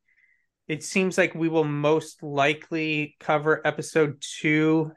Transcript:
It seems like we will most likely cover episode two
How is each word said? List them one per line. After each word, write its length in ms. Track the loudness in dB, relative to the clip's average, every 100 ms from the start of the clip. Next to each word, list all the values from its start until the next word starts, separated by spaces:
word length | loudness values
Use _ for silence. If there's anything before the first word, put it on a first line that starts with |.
| _ _ _ _ _ _ -10
It 160 | -8 -4
seems 320 | -2 0 2
like 180 | 0 0
we 140 | 0
will 160 | 2 0
most 580 | 2 2 2 -2 -14
likely 920 | -6 0 2 0 -4 -4 -2 -2 -4 _
cover 420 | -2 0 2 2 0
episode 540 | -4 -2 0 0 -2
two 720 | -12 -4 0 2 4 2 0